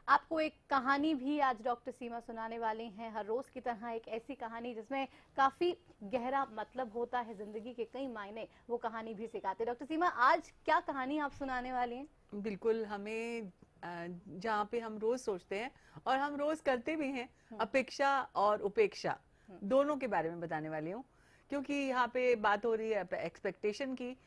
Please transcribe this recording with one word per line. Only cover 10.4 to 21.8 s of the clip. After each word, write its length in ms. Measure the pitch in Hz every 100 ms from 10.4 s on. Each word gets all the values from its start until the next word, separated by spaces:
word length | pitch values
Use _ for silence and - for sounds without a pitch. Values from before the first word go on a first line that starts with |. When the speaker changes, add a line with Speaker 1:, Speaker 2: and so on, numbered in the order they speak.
| - - -
Speaker 1:
क्या 140 | 302
कहानी 380 | 349 277 262 302
आप 140 | 285
सुनाने 420 | - 269 254 247
वाली 220 | 254 247 240
हैं? 120 | 294 _ _ 208
Speaker 2:
बिल्कुल, 500 | 208 190 226 226 214
हमें, 560 | 208 202 226 233 233
अ, 640 | 202 - - _ 170 175 170 175 -
जहाँ 420 | 180 226 214 208
पे 80 | 233
हम 180 | 226 214
रोज 220 | 220 254
सोचते 400 | - 185 - 196
हैं 120 | 247 - - - -
और 100 | 262
हम 180 | 285 285
रोज 260 | 294 311
करते 340 | - 254 240 320
भी 120 | 277
हैं, 220 | 269 254 _ _
Speaker 1:
हम्म। 120 | 220
Speaker 2:
अपेक्षा 680 | 220 262 254 - 277 277 - -
और 260 | 202 208
उपेक्षा 560 | 202 208 202 - 170 - - _ -
Speaker 1:
हम्म। 100 | 185
Speaker 2:
दोनों 340 | 196 262 285 285
के 100 | 254
बारे 220 | 190 160
में 100 | 170
बताने 300 | 165 156 156
वाली 220 | 156 156
हूँ, 140 | 208 - _ _ _ _
क्योंकि 240 | 285 269
यहाँ 340 | 285